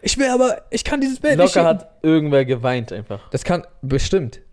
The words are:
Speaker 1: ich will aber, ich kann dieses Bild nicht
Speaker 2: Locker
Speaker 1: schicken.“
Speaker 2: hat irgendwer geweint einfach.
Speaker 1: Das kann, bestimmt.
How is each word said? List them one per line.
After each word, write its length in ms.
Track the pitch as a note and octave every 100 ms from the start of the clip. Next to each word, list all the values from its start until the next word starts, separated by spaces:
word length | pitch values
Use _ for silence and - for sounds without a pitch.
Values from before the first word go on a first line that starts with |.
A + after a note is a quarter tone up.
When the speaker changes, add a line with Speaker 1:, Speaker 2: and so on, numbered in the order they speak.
Speaker 1:
ich 160 | - B3+
will 100 | C4+
aber, 340 | B3 B3+ G#3+ -
ich 140 | A#3
kann 160 | - D4
dieses 180 | C4+ C4
Bild 180 | D4+ C4
nicht 0 |
Speaker 2:
Locker 140 | F3
Speaker 1:
schicken.“ 140 | G3 E3
Speaker 2:
hat 240 | E3+ - _
irgendwer 420 | D#3 D#3+ D3+ C#3
geweint 480 | C3 B2+ B2 B2 A2+
einfach. 380 | F#2+ G#2 G2+ -
Speaker 1:
Das 120 | C3
kann, 220 | - F3 - -
bestimmt. 600 | C3+ - - F#3+ B2+ - -